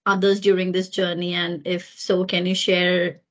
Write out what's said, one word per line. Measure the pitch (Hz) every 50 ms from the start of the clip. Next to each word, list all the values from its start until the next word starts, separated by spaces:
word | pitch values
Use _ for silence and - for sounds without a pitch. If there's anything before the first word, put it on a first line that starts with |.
| -
others | 202 202 185 190 196 196 202
during | 196 202 190 185 185 185
this | 180 185 185
journey? | - - 196 185 175 170 175 175 175 175
And | 175 175 170 175 147 -
if | 180 180 175 - - - -
so, | - - 190 185 185
can | 185 190 175 180
you | 180 185
share | 180 - 185 185 180 180 180 180 175 175 175 - - _ _